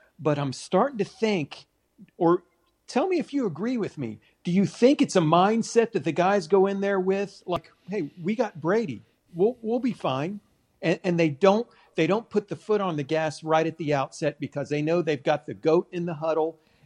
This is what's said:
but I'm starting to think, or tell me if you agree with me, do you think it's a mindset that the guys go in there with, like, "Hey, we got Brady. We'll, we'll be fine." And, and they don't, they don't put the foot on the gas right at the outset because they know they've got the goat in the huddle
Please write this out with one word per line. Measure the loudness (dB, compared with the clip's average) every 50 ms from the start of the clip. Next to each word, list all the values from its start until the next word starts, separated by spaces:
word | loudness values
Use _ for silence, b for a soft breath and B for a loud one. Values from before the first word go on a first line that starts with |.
| _ _ _
but | -4 -2 0 0 0
I'm | -2 -4 -6
starting | -10 -6 0 2 2 2 2 0 -4
to | -6
think, | -6 -6 -4 -2 0 0 0 -2 -6 -10 -16 -20 _ _ _ _ _ _ -20 -20 -14 _
or | 0 2 4 4 2 0 _ _ _ _ _ _ _ _
tell | -4 -2 -2 0
me | 0 0 -2
if | -2 -2 -4
you | -2 -2
agree | -2 -4 -4 -4 -4 -4
with | -4 -4 -6 -6
me, | -8 -10 -10 -10 -12 _ _ _ _ -4
do | 0
you | 2 2 2
think | 2 2 4 4 4 6 4
it's | 2 2 2
a | 2
mindset | 4 4 4 4 4 4 2 0 -2 0 2 0 2 2
that | 0 -4 -2
the | -2 0
guys | 2 2 2 2 0 0
go | 2 2 4 4
in | 2 0 -2
there | -2 -2 0 0
with, | 0 0 0 -2 -4 -6 -10 -12 -8
like, | -6 -6 -6 -6 -10 _ _ _ -8
"Hey, | -6 -6 -6 -6 -8 -8 -4
we | -4 -2
got | -2 -2 -4 -4 -6
Brady. | -2 0 0 0 -2 -4 -8 -10 -14 _ _ _ _ _ -2
We'll, | 0 0 0 0 -2
we'll | -6 -4 -4 -2
be | -2 -4 -4
fine." | -4 -4 -2 -2 -2 -4 -6 -8 -10 _ _ _ _ _ _ _ -4
And, | -2 -2 -2 0 0
and | -2 0 2
they | 2 0
don't, | 2 4 4 4 4 4 0 -4 b b b b b
they | -2 0
don't | 2 0 -2 -2
put | _ -4 -4 -4
the | -4 -10
foot | -10 -4 -2 -2 0
on | 0 -2 -4
the | -4 -4
gas | -2 -2 -2 -2 -2 -6 -6 -2
right | 0 2 2 2
at | 0 -4
the | -6 -4 -2 0
outset | 0 -2 -4 -6 -4 -4 -4 -4 -6
because | -10 -8 -6 -8 -6 -4
they | -4 -2
know | 0 0 0 0 0
they've | -2 -2 -2
got | 0 -2 -2 -2 -4
the | -10 -10
goat | -4 0 2 2 2 2 _
in | -6 -8 -6
the | -6 -6
huddle | -6 -4 -2 -2 0 -2 -4 -4 _ _ _ _ _ _